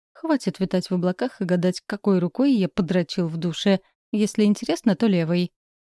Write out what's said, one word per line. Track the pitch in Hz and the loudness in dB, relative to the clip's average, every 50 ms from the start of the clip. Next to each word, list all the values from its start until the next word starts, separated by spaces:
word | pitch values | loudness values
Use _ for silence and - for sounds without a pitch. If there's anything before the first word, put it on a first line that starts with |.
| _ _ _ | _ _ _
«Хватит | - - 320 311 254 - - - - | -8 -2 0 0 0 0 -4 -4 -2
витать | 190 185 - 185 180 - | -2 -2 -2 -2 -2 -2
в | 185 | -2
облаках | 180 170 180 185 - 240 262 - - | -2 0 -2 -2 -2 -4 -6 -6 -6
и | 196 | -2
гадать, | 170 180 180 170 185 180 - - | 0 0 2 2 0 -2 -2 -6
какой | - 214 - - 208 190 185 | -10 -12 -4 0 2 2 2
рукой | 175 175 - - 262 285 262 | 2 0 0 0 2 2 4
я | 214 185 165 | 2 2 0
подрочил | - - 180 147 180 185 170 - - - 170 165 | -2 -2 -2 0 0 0 0 -2 -2 -4 -4 -4
в | 160 165 | -4 -4
душе. | 160 175 160 - - 208 190 180 - _ _ _ _ _ | -4 -4 -4 -2 0 2 2 2 0 _ _ _ _ _
Если | - 208 214 202 - - 208 | -2 -2 -2 0 2 2 2
интересно, | 202 202 - - - 339 - - 226 185 | 2 2 0 -2 -4 -4 0 0 0 0
то | - 233 220 | 2 2 2
левой». | 190 175 165 156 175 175 180 - - _ _ _ _ _ _ _ | 2 2 0 0 0 0 -2 -2 -6 _ _ _ _ _ _ _